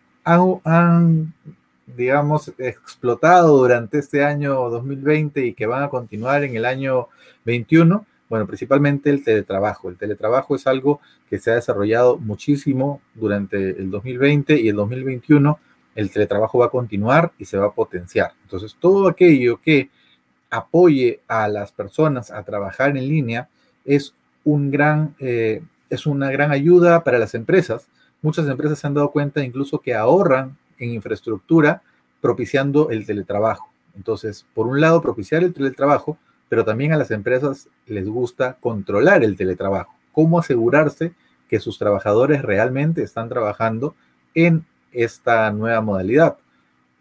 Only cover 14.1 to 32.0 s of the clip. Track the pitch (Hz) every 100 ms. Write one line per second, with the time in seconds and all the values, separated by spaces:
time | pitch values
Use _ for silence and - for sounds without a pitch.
14.1 | 123 139 147 139 151 110 104 104 127 131
15.1 | 123 - 147 143 151 _ _ _ - 101
16.1 | - 101 104 113 123 120 127 117 101 110
17.1 | 147 165 - 98 98 101 - 110 90 87
18.1 | 110 85 _ _ 92 107 - 175 196 190
19.1 | 165 180 139 120 120 - 147 - _ _
20.1 | _ _ _ - 113 - 165 180 139 120
21.1 | - - 113 107 104 101 - 101 - 156
22.1 | 131 113 92 101 104 98 - 135 139 131
23.1 | 156 120 117 - _ _ _ - 143 139
24.1 | _ _ _ 151 147 143 139 151 151 156
25.1 | - 131 120 110 104 - _ - 127 156
26.1 | 143 139 135 147 139 151 180 170 165 143
27.1 | 123 107 113 113 185 - - - _ _
28.1 | _ 151 165 147 131 151 151 147 143 143
29.1 | 147 143 151 131 123 139 147 - 113 113
30.1 | 175 185 131 135 139 _ - 120 117 -
31.1 | 107 - 107 - 165 147 190 _ _